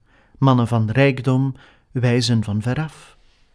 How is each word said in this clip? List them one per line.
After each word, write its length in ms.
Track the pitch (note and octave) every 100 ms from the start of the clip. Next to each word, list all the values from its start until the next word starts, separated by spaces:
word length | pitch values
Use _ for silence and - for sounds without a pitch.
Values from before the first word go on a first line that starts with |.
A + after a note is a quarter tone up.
| _ _ _ -
Mannen 300 | C3+ B2 A#2
van 220 | A#2+ A2
rijkdom, 640 | A2 C#3 B2 B2 B2+ C3+ C3 - _ _
wijzen 540 | C3 B2 A#2+ A#2 A#2
van 180 | G#2+ G#2
veraf, 560 | A#2+ B2+ D#3 - - _ _ _ _